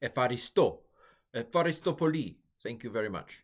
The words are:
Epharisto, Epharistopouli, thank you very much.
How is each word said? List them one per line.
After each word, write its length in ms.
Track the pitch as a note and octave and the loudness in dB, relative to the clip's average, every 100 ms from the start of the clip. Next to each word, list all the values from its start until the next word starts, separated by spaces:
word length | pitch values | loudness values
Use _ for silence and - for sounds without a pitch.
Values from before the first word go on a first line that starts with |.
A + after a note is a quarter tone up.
Epharisto, 840 | A#2+ - B2+ B2 - - D3 - _ _ - _ _ | -6 -2 0 -2 0 4 4 2 _ _ -20 _ _
Epharistopouli, 1000 | - A#2 E3+ E3+ E3 - D3+ D#3+ D#3+ G#2+ - _ _ | -8 -2 2 2 0 -2 2 2 0 -4 -8 _ _
thank 200 | G#2 A2+ | -12 -10
you 60 | A#2+ | -6
very 200 | A2 G#2+ | -4 -4
much. 340 | F#2 - - | -6 -10 -20